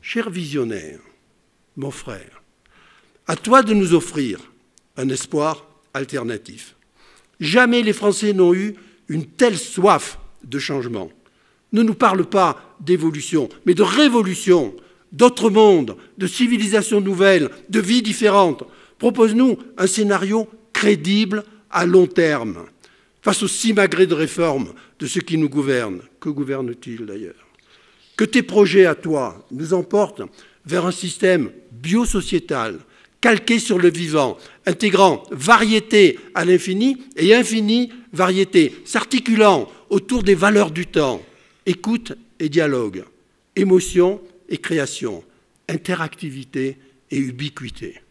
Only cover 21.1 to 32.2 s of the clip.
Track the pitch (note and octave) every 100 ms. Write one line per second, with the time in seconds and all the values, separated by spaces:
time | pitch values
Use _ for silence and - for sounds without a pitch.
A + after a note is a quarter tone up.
21.1 | G3+ A3 G#3 G#3 _ _ - F3 F#3 F3+
22.1 | F3+ E3 C#3+ A#2 E2+ - _ _ _ _
23.1 | _ - - G3 - A3+ G#3 F#3+ E3 F#3
24.1 | D#3+ D#3 - E3+ C3+ F#2 - - _ C#3+
25.1 | F#3 - D#3+ D3+ C3+ C#3 B2+ A2 F2+ -
26.1 | _ D#3+ C#3+ C3+ C3+ B2+ A#2 - A2+ G#2+
27.1 | G2+ F#2+ - _ _ _ _ _ _ _
28.1 | - G#3+ B3 A#3+ F#3+ G3 E3+ F#3 D3 D#3+
29.1 | D3+ A#2+ F2+ _ B2+ D#3+ F3+ F3+ G3+ G3+
30.1 | - G2 _ - _ D#3 F3+ F3 F3 F3+
31.1 | - F#3 F3+ A2+ - _ A#2 C#3+ G#3+ A#3+
32.1 | G#3